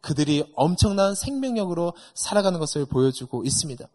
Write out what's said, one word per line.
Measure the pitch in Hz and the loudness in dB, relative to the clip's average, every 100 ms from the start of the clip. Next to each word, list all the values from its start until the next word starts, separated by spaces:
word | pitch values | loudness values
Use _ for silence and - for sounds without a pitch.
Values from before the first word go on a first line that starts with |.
그들이 | - 147 151 147 147 - | -4 0 2 2 0 0
엄청난 | 147 180 214 196 196 | 2 2 0 2 2
생명력으로 | 196 - 277 262 233 190 170 170 170 - - | 0 -4 -4 -2 -2 -2 -2 -4 -6 -18 -8
살아가는 | - 202 196 175 | 0 2 2 0
것을 | 151 151 139 | -2 -2 0
보여주고 | 135 131 131 127 123 117 | 4 2 2 -6 -4 -2
있습니다. | - 156 123 127 | -2 -2 -8 -14